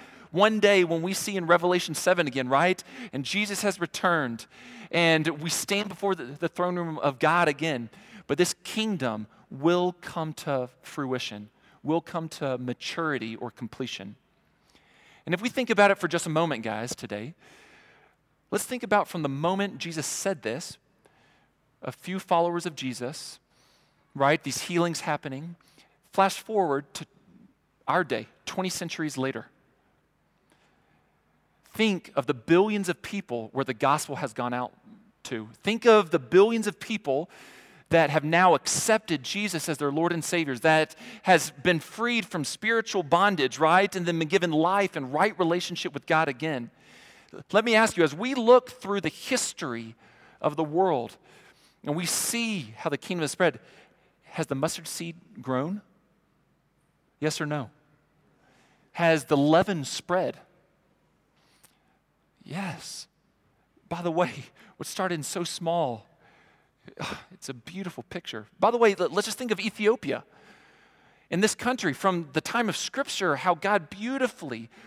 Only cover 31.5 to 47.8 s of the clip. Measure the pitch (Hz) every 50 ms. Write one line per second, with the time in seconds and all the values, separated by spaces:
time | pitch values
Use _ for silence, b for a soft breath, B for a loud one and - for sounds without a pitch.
31.5 | _ _ _ _ - - 220 214 190 165 - - - 143 131 - 135 120 - -
32.5 | 165 180 202 214 214 202 190 180 170 - - - 202 202 - - 120 117 110 107
33.5 | - 135 135 - 123 110 143 135 143 151 - - 139 - 151 123 107 - 123 123
34.5 | 123 123 123 - - _ _ - - - _ _ _ _ - - 127 113 107 113
35.5 | - - - 196 220 220 - 233 220 214 190 156 170 151 127 113 170 185 202 226
36.5 | 233 226 214 208 - - - - 220 202 - 147 131 143 175 B B B B B
37.5 | B B B B B B B - 165 165 160 143 147 156 143 156 165 175 185 180
38.5 | 160 135 - - - - - - 220 220 - - 165 139 123 - - 202 208 202
39.5 | - 156 - 170 151 - 147 143 139 156 165 175 175 165 143 - 180 170 160 139
40.5 | 127 113 - 160 156 156 156 - - B B B B B B 196 185 156 135 151
41.5 | - 143 - 180 175 156 - - - 214 226 240 240 226 185 - - 170 143 -
42.5 | - - - 220 233 226 220 - - 190 165 135 170 175 196 208 196 147 135 123
43.5 | - 139 160 156 170 185 202 196 - 185 175 175 170 165 165 147 185 190 175 170
44.5 | 156 156 160 175 190 202 196 180 - 160 135 127 135 151 190 220 190 - 180 165
45.5 | 175 180 - - 175 - - 185 143 143 - - 165 156 160 147 131 120 151 160
46.5 | 147 123 117 113 B B B B B B B B B B B B - - - -
47.5 | - 208 220 240 220 214